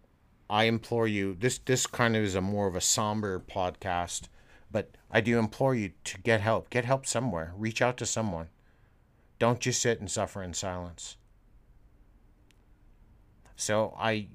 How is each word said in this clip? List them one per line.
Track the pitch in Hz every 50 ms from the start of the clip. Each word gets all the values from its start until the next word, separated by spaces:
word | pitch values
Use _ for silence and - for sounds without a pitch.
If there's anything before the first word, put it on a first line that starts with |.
| _ _ _ _ _ _ _ _ _ -
I | 104 107 113
implore | 113 113 110 - - 117 117 113
you, | 110 104 101 98 98 92
this, | 85 117 127 - -
this | - - 127 123 -
kind | - - - 120 113 113
of | 110 107
is | 98 92
a | 95
more | 92 98 104 104 101
of | 95 87
a | 90
somber | - - - 123 107 107 107 107 104 101 92 92
podcast, | - - - 101 92 90 - - - 95 87 87 87 85 - - - - - - - - - - - -
but | - 107 95 - - - _ -
I | - 117
do | 104 120 117 117
implore | 110 107 - - 139 135 131
you | 117 104 90 - - -
to | - - 92
get | - 117 113 104
help. | 101 113 110 90 - -
Get | - 123 120
help | 123 135 135 135
somewhere. | - - 113 127 120 87 82 80 85 90
Reach | 101 110 113 113 -
out | 123 123 127 -
to | 117
someone. | - - 117 110 104 87 80 82 - - _ _ _ _ _ - _ _ _ _ _ _ _ _ _ _ -
Don't | 117 117 123 117
just | - 127 117 -
sit | - 120 113 107
and | 104 92
suffer | - 110 98 - - 101 92
in | 90 82
silence. | - 104 92 90 90 87 87 82 - - - - - _ - - _ _ _ - - - - - - - - _ - - - - - _ _ _ _ _ _ _ _ _ _ _ _ _ - - _ - - - - _ _ _ _ - - -
So | - - - 104 107 110 95 -
I, | - 101 113 110 107 101 90